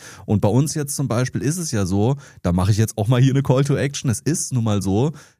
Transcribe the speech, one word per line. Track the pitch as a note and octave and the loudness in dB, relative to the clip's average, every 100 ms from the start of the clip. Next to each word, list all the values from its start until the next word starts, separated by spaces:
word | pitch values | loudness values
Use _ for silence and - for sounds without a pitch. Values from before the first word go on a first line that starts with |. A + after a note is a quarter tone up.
| - - - | -20 -12 -2
Und | G#2+ | 0
bei | G#2 | 2
uns | A#2 D3 | 2 0
jetzt | D#3 C#3+ - | -2 -6 -6
zum | C3 | -4
Beispiel | A#2 B2+ - | -2 -2 -4
ist | B2 F3+ | -4 -4
es | D#3+ | -4
ja | G#2+ F#2 | -2 0
so, | G2 A2 C#3 - - | 0 0 -2 -6 -6
da | F#2 | -2
mache | F2 F#2 | 0 2
ich | G#2 | 2
jetzt | A2 - | 0 0
auch | G2+ | 0
mal | B2 | 4
hier | C3 | 4
eine | C3 | 2
Call | C#3 C3 | 2 2
to | C#3 C3+ | 2 0
Action, | C3+ C#3+ C#3+ | -2 -4 -4
es | G#2+ | -2
ist | - F3 - | -2 -4 -2
nun | B2+ | -2
mal | A2+ G2+ | 0 0
so, | F#2 G2 C#3+ D3 - | 2 2 0 -2 -16